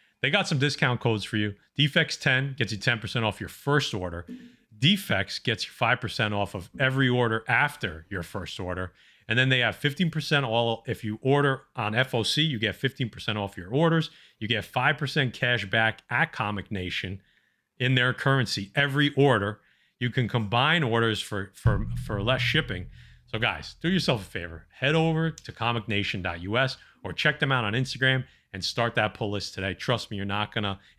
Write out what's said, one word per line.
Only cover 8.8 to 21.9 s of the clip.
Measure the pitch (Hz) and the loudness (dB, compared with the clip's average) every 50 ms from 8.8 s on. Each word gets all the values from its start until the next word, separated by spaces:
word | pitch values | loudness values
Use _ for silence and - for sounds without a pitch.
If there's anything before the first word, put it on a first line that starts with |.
| 92 87 - _ _ - _ _ _ - | -6 -8 -10 _ _ -20 _ _ _ -2
And | 113 120 | 0 2
then | 131 131 | 4 4
they | 131 127 | 4 4
have | 120 113 104 | 2 2 0
fifteen | - - 147 135 - 185 165 | 0 -2 -2 0 0 0 0
percent | 160 160 147 - 180 143 139 | 0 -2 -2 0 2 2 2
all, | 117 110 117 120 117 113 - - - | 2 2 2 2 2 0 -2 -4 -6
if | 113 - - | -6 -4 -4
you | 107 107 - | -6 -6 -2
order | - 127 139 143 143 143 135 127 - _ _ | 2 4 4 4 4 2 0 -2 -6 _ _
on | - 110 107 107 | -4 -4 0 2
F | 117 131 - - | 2 2 2 2
O | 120 110 | 0 0
C, | - - 147 | 0 2 0
you | 151 160 143 107 | 0 0 0 0
get | 113 107 98 | 0 -2 -2
fifteen | - - 135 - - 135 110 | -2 -2 -4 -2 -2 -4 -6
percent | - 95 - - 107 107 | -6 -6 -6 -4 -2 -2
off | 101 98 - - | -4 -4 -6 -10
your | 87 90 | -8 -4
orders. | 113 143 165 165 165 165 156 - - - - - _ _ | 0 2 4 4 4 2 0 -2 -6 -16 -20 -20 _ _
You | 110 104 | -4 -2
get | 117 107 98 | -2 -2 -2
five | - - 123 123 143 156 151 | -2 -2 0 2 2 2 0
percent | 151 131 - 156 135 120 104 | -2 -2 0 0 0 0 0
cash | - - 123 123 117 101 | 0 0 0 2 0 0
back | 98 107 113 113 113 110 - - - | 0 2 2 4 2 2 -2 -6 -4
at | 120 123 160 160 | -2 0 0 -2
Comic | - - 113 104 107 98 90 - | -2 -4 -4 -2 -4 -4 -6 -6
Nation | 107 95 92 90 - - - 92 95 98 - _ _ _ _ _ _ _ _ _ _ - | -6 -6 -4 -4 -6 -6 -6 -6 -8 -10 -12 _ _ _ _ _ _ _ _ _ _ -2
in | 123 127 131 | 2 2 4
their | 127 123 127 | 4 4 2
currency | 123 - - 139 135 135 120 - - - 98 - - | 2 2 2 2 4 4 2 0 -2 -4 -6 -4 0
every | 147 143 143 135 143 147 143 - | 0 0 2 2 2 2 2 4
order. | 135 139 143 123 107 98 101 104 - _ _ _ _ _ _ _ _ | 4 6 6 6 4 2 0 -4 -6 _ _ _ _ _ _ _ _
You | 123 123 | -4 -2
can | - 131 123 104 | 0 0 0 0
combine | - 123 110 98 117 120 131 151 165 170 151 | 0 0 0 2 2 2 4 4 2 2 2
orders | 120 113 117 113 113 107 104 | 2 2 2 2 2 0 -2
for, | - - 107 101 95 98 - | -4 -6 -6 -6 -6 -8 -12
for, | - - 120 104 98 110 - | -2 2 2 2 2 0 -2